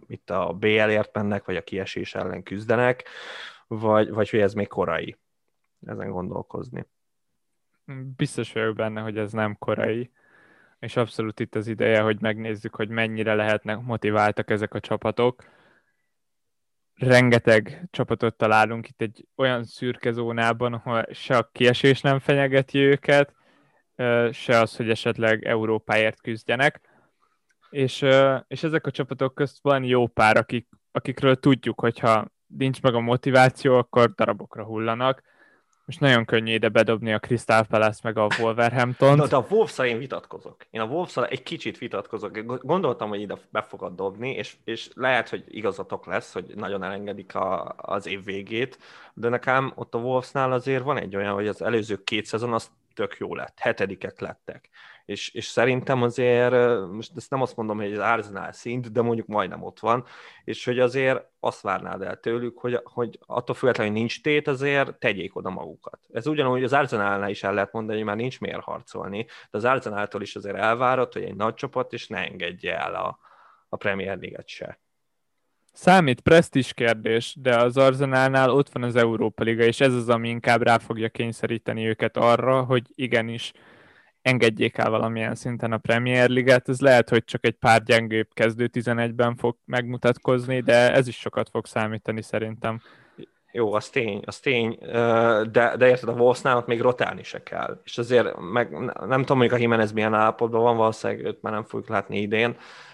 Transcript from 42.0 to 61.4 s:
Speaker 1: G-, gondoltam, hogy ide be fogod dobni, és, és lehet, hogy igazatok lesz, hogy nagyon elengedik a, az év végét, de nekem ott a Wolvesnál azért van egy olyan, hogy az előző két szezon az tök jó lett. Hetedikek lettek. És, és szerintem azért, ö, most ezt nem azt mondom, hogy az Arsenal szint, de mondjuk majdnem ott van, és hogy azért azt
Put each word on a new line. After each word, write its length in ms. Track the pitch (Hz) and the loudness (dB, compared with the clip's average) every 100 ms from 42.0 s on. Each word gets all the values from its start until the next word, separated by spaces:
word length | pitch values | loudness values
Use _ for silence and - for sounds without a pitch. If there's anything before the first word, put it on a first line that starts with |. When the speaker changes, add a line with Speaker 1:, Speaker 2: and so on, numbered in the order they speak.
| - 110 101 | -8 -10 -10
Speaker 1:
G-, 340 | 101 117 127 131 | -10 -10 -8 -2
gondoltam, 440 | 180 160 117 107 | -2 0 -4 -6
hogy 120 | 104 | -8
ide 160 | 101 95 _ | -8 -12 _
be 120 | 107 | -8
fogod 340 | - 101 92 92 | -8 -10 -12 -6
dobni, 340 | 95 101 127 | -8 -6 -10
és, 260 | 113 104 - | -8 -10 -12
és 260 | - 113 - | -10 -10 -10
lehet, 360 | - 127 123 110 | -6 -2 0 -2
hogy 140 | 101 - | -8 -12
igazatok 580 | - 107 95 92 98 - | -8 -6 -6 -8 -10 -6
lesz, 280 | 98 - | -8 -6
hogy 180 | 95 - 101 | -12 -12 -10
nagyon 280 | 101 98 | -8 -8
elengedik 520 | 92 98 101 101 95 98 | -8 -10 -10 -12 -10 -6
a, 400 | 95 90 - - | -4 -4 -8 -12
az 300 | - 104 90 | -8 -8 -6
év 160 | 98 | -10
végét, 540 | 101 98 98 110 131 - - - - | -8 -10 -8 -6 -6 -10 -20 -20 -20
de 160 | - 117 | -6 -4
nekem 420 | 120 - 131 135 - | -2 0 0 0 -6
ott 180 | 127 | -8
a 40 | 120 | -6
Wolvesnál 540 | 120 127 123 139 131 | -2 -2 -4 -2 0
azért 320 | 127 131 135 | -2 -2 -4
van 140 | 127 131 | -2 -4
egy 180 | 90 98 | -4 -6
olyan, 180 | 101 | -4
hogy 140 | 101 104 | -2 -4
az 140 | 95 | -4
előző 420 | 95 117 104 98 | -2 -2 -2 -6
két 220 | - 107 98 | -4 -6 -4
szezon 280 | 110 120 | -6 -4
az 180 | 113 - _ _ | -4 -6 _ _
tök 240 | - 101 - | -8 -8 -8
jó 180 | 95 76 | -10 -10
lett. 240 | 64 - | -12 -6
Hetedikek 600 | 123 110 98 92 90 - | -4 -2 -4 -6 -12 -12
lettek. 500 | 87 - - - _ _ - - - | -12 -14 -18 -20 _ _ -20 -20 -12
És, 280 | 101 - | -10 -10
és 120 | - - | -10 -6
szerintem 560 | - 120 127 127 131 | 0 0 0 -2 -2
azért, 500 | 120 117 123 120 123 | -2 0 2 2 4
ö, 340 | 123 123 117 92 | 4 2 0 -4
most 200 | 104 113 - | -10 -14 -16
ezt 140 | - | -8
nem 120 | 135 | -4
azt 140 | 123 - | -4 -6
mondom, 220 | 107 107 | -6 -6
hogy 160 | 104 | -6
az 60 | 104 | -4
Arsenal 520 | 101 117 104 98 82 | -2 -2 -4 -10 -12
szint, 400 | - 123 123 117 | -12 -8 -8 -4
de 100 | 110 | -2
mondjuk 260 | 117 117 - | 0 -2 -2
majdnem 360 | 104 90 85 | -2 -2 -6
ott 160 | 90 - | -14 -6
van, 260 | 107 123 - - - - | 0 0 -2 -16 -20 -16
és 220 | - - - | -12 -8 -4
hogy 140 | 123 | 0
azért 440 | 123 131 131 131 - | 0 2 0 -2 -4
azt 220 | _ | _